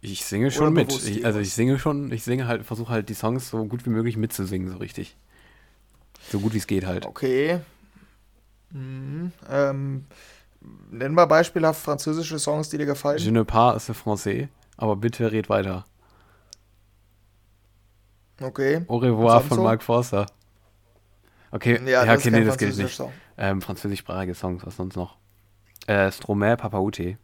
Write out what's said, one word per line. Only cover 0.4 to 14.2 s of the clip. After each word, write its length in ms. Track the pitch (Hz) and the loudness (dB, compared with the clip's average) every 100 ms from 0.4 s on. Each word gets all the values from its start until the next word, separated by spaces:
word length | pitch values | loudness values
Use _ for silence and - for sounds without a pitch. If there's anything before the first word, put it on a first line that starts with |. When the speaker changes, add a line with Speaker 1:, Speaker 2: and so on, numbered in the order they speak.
| 131 | 0
Speaker 1:
schon 120 | 135 | 2
Speaker 2:
Oder 80 | 156 | 2
Speaker 1:
mit. 160 | 160 135 | 4 2
Speaker 2:
bewusst 180 | 135 113 | -2 -4
Speaker 1:
Ich, 180 | 104 | -2
also 140 | 120 107 | -2 -2
Speaker 2:
irgendwas? 80 | 101 | -2
Speaker 1:
ich 60 | |
singe 240 | 101 120 135 | 0 2 2
schon, 320 | 156 143 139 | 0 -4 -6
ich 120 | 120 | -8
singe 240 | - 127 120 | -4 -4 -2
halt, 180 | 117 - | -4 -4
versuche 240 | 113 117 | -8 -4
halt 160 | 117 101 | -4 -4
die 60 | |
Songs 340 | 107 110 127 127 | -4 -4 -4 -4
so 160 | 113 110 | -6 -6
gut 200 | 120 127 | -6 -2
wie 40 | |
möglich 260 | 110 117 107 | -2 0 -2
mitzusingen, 520 | 113 - 95 95 92 | -4 -4 -4 -4 -6
so 80 | 92 | -8
richtig. 380 | - - - _ _ _ _ _ _ _ _ _ _ - - | -12 -12 -14 _ _ _ _ _ _ _ _ _ _ -20 -8
So 100 | 104 | -4
gut 120 | 104 | -2
wie 40 | 110 | -4
es 80 | - | -2
geht 180 | 101 | -2
halt. 220 | 92 90 - | -2 -6 -8
Speaker 2:
Okay. 540 | - 131 131 151 175 - _ _ - - _ _ _ _ _ _ | -6 0 2 2 -2 -6 _ _ -20 -20 _ _ _ _ _ _
Mhm, 600 | 143 131 131 135 147 175 170 - | -14 -12 -12 -10 -10 -10 -12 -6
ähm, 580 | 139 139 139 139 135 135 - - - _ _ - - 50 | -2 0 -2 -6 -8 -10 -20 -20 -20 _ _ -20 -20 -18
nenn 240 | 117 135 | -8 0
mal 120 | 165 170 | 4 6
beispielhaft 540 | 156 170 - 160 160 | 6 4 2 2 0
französische 580 | - 143 - 156 156 156 | -4 -4 -2 -4 -4 -4
Songs, 280 | 143 151 151 | -2 -2 -2
die 100 | 151 | -4
dir 80 | 147 | -2
gefallen. 320 | 139 143 143 | -2 0 0
Speaker 1:
Je 120 | 110 | 2
ne 140 | 113 | 2
parle 340 | 110 113 120 113 | 4 4 4 4
français, 680 | - 113 - 104 | -4 -8 -4 -4